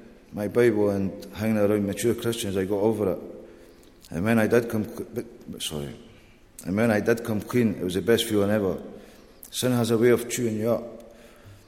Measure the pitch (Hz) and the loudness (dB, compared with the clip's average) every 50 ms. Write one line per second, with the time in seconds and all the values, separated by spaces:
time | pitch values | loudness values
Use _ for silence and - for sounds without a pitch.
0 | - - - - - - - 107 104 101 85 120 120 120 107 104 104 101 98 98 | -20 -20 -20 -20 -20 -12 -8 -6 -6 0 2 4 4 4 4 4 2 2 2 0
1 | 98 95 - - - - - 95 107 110 110 107 104 101 107 107 101 98 95 - | -2 -2 -4 -8 -12 -14 -8 -4 -2 0 2 2 2 4 2 2 0 -2 -2 0
2 | - 117 113 - - 117 113 - - 98 92 98 95 92 104 98 98 110 113 104 | 0 0 0 0 -2 -4 -4 -2 -4 -2 -2 -2 0 0 0 2 2 2 2 2
3 | 107 92 85 - - - - - - - - - - - - - - - - - | 0 0 -2 -2 -6 -12 -14 -16 -18 -20 -20 -20 -20 -20 -20 -20 -20 -20 -20 -20
4 | - - - 80 92 110 117 113 107 104 110 120 117 117 110 110 104 - - - | -18 -10 -6 -2 0 2 2 4 4 4 4 2 2 0 -2 -4 -4 -6 -8 -10
5 | - - - 113 - - - - - - 69 58 - - 78 76 71 69 - - | -12 -8 -8 -10 -10 -10 -14 -18 -16 -16 -12 -10 -8 -8 -6 -8 -8 -8 -10 -14
6 | - - - - - - - - - - - - - - 92 104 113 120 107 104 | -18 -20 -20 -20 -20 -20 -20 -20 -20 -20 -20 -12 -8 -4 0 0 2 2 2 2
7 | 101 110 120 117 - - 110 104 92 - - 123 120 110 90 - 80 92 87 95 | 2 2 0 0 0 -4 -4 -4 -4 -2 0 2 2 2 0 -2 -4 -4 -2 -2
8 | 87 95 117 110 - - 107 104 101 101 104 110 101 92 82 71 - - - - | 2 2 2 2 2 0 0 2 2 2 2 2 0 0 -2 -4 -8 -12 -16 -18
9 | - - - - - - - - - - - - - 127 127 120 117 113 117 110 | -20 -20 -20 -20 -20 -20 -20 -20 -20 -10 -6 -2 0 0 2 2 2 2 4 4
10 | 117 123 120 - - - - - 123 113 107 107 107 120 113 - - - - - | 6 6 6 4 2 -2 -4 -4 -2 -2 -2 -2 0 0 0 0 -2 -8 -14 -18
11 | - - - - - - - - - - - - - | -20 -20 -20 -20 -20 -20 -20 -20 -20 -20 -20 -20 -20